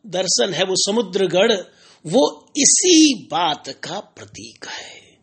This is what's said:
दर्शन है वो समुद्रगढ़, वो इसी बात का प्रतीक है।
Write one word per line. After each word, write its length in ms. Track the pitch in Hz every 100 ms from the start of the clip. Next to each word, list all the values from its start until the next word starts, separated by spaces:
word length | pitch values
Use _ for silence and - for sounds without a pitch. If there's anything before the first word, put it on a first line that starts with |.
| 214
दर्शन 480 | 175 185 - 226
है 100 | 160
वो 100 | 190 185
समुद्रगढ़, 760 | - 220 190 190 185 175 226 196 - _ _ _ 156
वो 460 | 214 302 - _ 294
इसी 580 | 277 - 370 320 311 214 -
बात 380 | 156 170 147 -
का 320 | - - 185
प्रतीक 640 | - - 107 101 113 _ -
है। 500 | - - - _ _